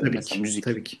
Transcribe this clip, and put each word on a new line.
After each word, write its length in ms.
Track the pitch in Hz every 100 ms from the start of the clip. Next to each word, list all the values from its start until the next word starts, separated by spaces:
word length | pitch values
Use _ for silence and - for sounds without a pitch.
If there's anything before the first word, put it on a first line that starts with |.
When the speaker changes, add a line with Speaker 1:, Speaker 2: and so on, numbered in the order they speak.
Speaker 1:
Tabii 100 | 127
Speaker 2:
mesela 100 | 113
Speaker 1:
ki, 220 | - 95
Speaker 2:
müzik 220 | 107 104
Speaker 1:
tabii 200 | 120 113
ki. 140 | - -